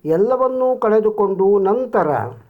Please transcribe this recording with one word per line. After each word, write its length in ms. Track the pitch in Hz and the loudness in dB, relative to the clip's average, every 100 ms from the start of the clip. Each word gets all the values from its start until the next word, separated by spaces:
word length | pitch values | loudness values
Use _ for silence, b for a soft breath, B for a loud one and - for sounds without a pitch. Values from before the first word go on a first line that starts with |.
ಎಲ್ಲವನ್ನೂ 720 | 151 165 220 254 262 254 254 254 | -2 0 2 0 0 0 -2 0
ಕಳೆದುಕೊಂಡು 800 | 226 220 214 214 196 190 190 202 | 0 2 0 0 -2 0 2 2
ನಂತರ 520 | 190 233 254 208 156 131 110 127 | 2 -2 -2 -2 0 -2 -4 -12